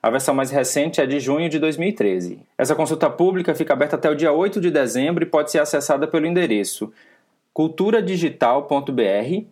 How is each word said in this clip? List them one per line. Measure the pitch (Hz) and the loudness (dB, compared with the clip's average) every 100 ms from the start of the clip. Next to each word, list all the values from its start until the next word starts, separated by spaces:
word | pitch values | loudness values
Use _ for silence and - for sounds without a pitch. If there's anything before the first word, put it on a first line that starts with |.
A | 113 | 0
versão | 131 147 | 0 0
mais | 135 131 | 0 0
recente | 139 127 147 156 160 | 0 0 0 0 0
é | 131 | 0
de | 143 | 0
junho | 127 147 170 | 0 0 0
de | 156 | 0
dois | 156 147 | 0 0
mil | 180 | -4
e | |
treze. | - 104 92 87 - - - | 0 0 0 -4 -10 -14 -4
Essa | 127 | 0
consulta | 156 156 156 160 | 0 0 0 0
pública | - 180 185 175 | 2 0 2 -2
fica | 156 160 | -2 -2
aberta | 139 147 | 0 0
até | 151 160 | 0 0
o | 147 | 2
dia | 160 | 2
oito | 147 196 202 | 2 0 0
de | 175 | 0
dezembro | 151 127 120 143 170 | 0 0 0 0 -2
e | 165 | 0
pode | 156 147 | 0 2
ser | 160 | 0
acessada | 147 151 143 139 151 | 0 -2 0 0 2
pelo | 165 160 | 0 0
endereço | 175 160 107 98 - 110 _ - _ _ _ _ | 0 0 0 -2 -6 -10 _ -20 _ _ _ _
culturadigital | - 156 156 196 226 185 185 165 - 120 131 | -2 -2 0 2 2 0 -2 -2 2 2 2
ponto | 143 139 139 | 0 -2 0
b | 127 | 0
r | 104 101 120 185 220 | 2 2 0 -4 -6